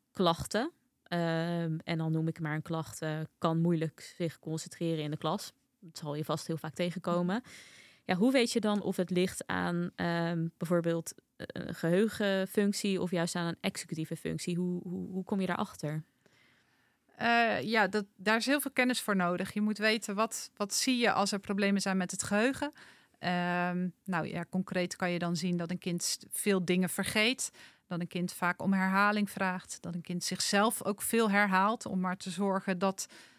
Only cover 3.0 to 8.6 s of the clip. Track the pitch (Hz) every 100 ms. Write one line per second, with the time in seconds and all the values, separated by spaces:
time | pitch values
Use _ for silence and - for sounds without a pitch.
3 | 156 156 156 _ 170 165 170 170 160 -
4 | - - 170 - - 160 - - 170 160
5 | 151 156 156 196 - - _ _ 170 -
6 | 151 147 156 156 - 160 156 - 175 170
7 | 175 175 175 208 - - - - - -
8 | - 185 240 269 240 233